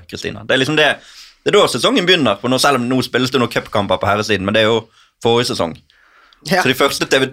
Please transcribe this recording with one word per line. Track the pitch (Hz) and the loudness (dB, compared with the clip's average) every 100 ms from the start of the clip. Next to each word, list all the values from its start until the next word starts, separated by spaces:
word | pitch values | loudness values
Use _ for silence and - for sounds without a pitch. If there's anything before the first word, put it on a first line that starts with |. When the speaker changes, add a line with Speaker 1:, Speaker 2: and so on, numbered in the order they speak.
| 87 | -8
Speaker 1:
Kristina. | 98 92 101 110 | -12 -10 -10 -2
Det | 131 | 0
er | |
liksom | 131 151 | 0 2
det, | 147 110 - - - _ - | 0 0 -10 -20 -20 _ 0
det | |
er | 196 | 2
da | 160 | 2
sesongen | 120 170 247 175 | 0 0 0 2
begynner, | 175 120 101 | 2 2 0
for | 120 | -2
nå, | 131 | 0
selv | 147 131 | 2 0
om | 120 | 0
nå | 127 120 | -2 0
spilles | 120 127 | -2 0
det | 135 | 0
noen | 117 | 0
cupkamper | 131 - 110 98 92 | -2 -2 -4 0 0
på | 104 | 0
herresiden, | 104 107 98 98 | 0 0 -2 0
men | 110 | 2
det | 110 | 2
er | |
jo | 113 - _ _ _ | 0 -4 _ _ _
forrige | 120 117 123 | 0 2 0
sesong. | 98 85 78 _ _ _ _ _ _ - | -2 -4 -6 _ _ _ _ _ _ -4
Speaker 2:
Ja. | 185 | 0
Speaker 1:
Så | 139 | 0
de | 127 | 2
første | 139 - 160 | 0 0 0
T | 139 | 0
V | 127 | 2